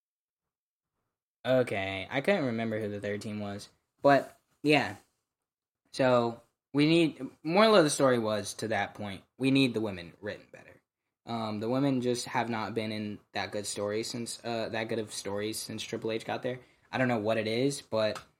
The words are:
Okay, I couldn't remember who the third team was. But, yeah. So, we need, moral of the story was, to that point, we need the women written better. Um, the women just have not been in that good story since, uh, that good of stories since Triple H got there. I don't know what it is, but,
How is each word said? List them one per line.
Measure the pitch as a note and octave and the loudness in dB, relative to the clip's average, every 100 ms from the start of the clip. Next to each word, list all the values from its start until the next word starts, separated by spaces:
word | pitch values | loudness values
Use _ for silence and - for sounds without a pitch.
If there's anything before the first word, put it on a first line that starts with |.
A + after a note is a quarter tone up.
| _ _ _ _ _ _ _ _ _ _ _ _ _ _ A#2+ | _ _ _ _ _ _ _ _ _ _ _ _ _ _ 0
Okay, | C3 A#2 G#2+ F#2+ F#2+ F#2 | 2 2 -2 -4 -4 -4
I | C3+ | -4
couldn't | C#3 G3+ C3+ | 0 0 0
remember | A2+ A2+ A2 | -2 -2 -2
who | G#2+ | -4
the | G#2 | -6
third | G2+ G#2 | -6 -6
team | G#2+ G#2 | -6 -8
was. | G#2 G2+ - _ _ _ | -8 -10 -14 _ _ _
But, | C#3 C#3 - - _ _ | 6 6 4 -14 _ _
yeah. | D3 D3 G#2+ G2+ _ _ _ _ _ _ _ _ _ | 2 2 2 -8 _ _ _ _ _ _ _ _ _
So, | - C3 B2 A#2 A#2 _ _ _ | 0 4 4 2 -4 _ _ _
we | C#3 D3+ | 2 4
need, | E3 E3 - B2+ - | 6 4 0 -12 -10
moral | D#3 F3+ A3 G#3 | 0 4 8 8
of | |
the | D3+ | 6
story | - C#3 A#2+ | 4 4 4
was, | A2 G#2+ G#2 | 2 -2 -4
to | - A2 | -6 -2
that | G#2 G2 | -2 -2
point, | - G#2 F#2+ - - | -4 -10 -10 -14 -2
we | C3 | 2
need | C3+ C3 | 4 4
the | A2 | 2
women | A2 F#2 E2+ - | -4 -6 -12 -12
written | G2+ F2+ - | -10 -10 -12
better. | - - - _ _ _ _ - | -20 -20 -20 _ _ _ _ -8
Um, | A#2 A2 G#2+ | -6 -4 -4
the | A2 | -2
women | C3 C#3 C3 | 0 2 2
just | B2 A#2+ - | 0 -2 -2
have | B2+ A#2 | -2 -2
not | A2+ G2+ | -2 -4
been | A2+ A2 | -4 -4
in | G#2+ G#2 G2+ _ | -6 -8 -10 _
that | G#2 F#2+ | -8 -6
good | G#2 G2+ | -6 -6
story | - G#2 G#2+ | -6 -4 -4
since, | A2+ A#2+ A#2 - | -4 -8 -10 -10
uh, | A#2 A#2 G#2 | -6 -6 -4
that | A2 A2 | -6 -4
good | A2+ | -4
of | G#2 | -6
stories | - G2 G2+ G#2+ A2 | -8 -6 -4 -4 -6
since | - G#2+ | -8 -10
Triple | - A2+ A2 | -8 -6 -4
H | A2 | -6
got | - A2+ | -4 -6
there. | B2+ B2+ - _ _ | -4 -8 -12 _ _
I | A#2+ | -2
don't | B2+ | 0
know | A#2+ | 0
what | G#2 A2+ | 0 0
it | A2 | 0
is, | A2+ C#3 C#3+ | 0 0 -2
but, | - A2 G#2+ - - _ | -4 0 0 -2 -12 _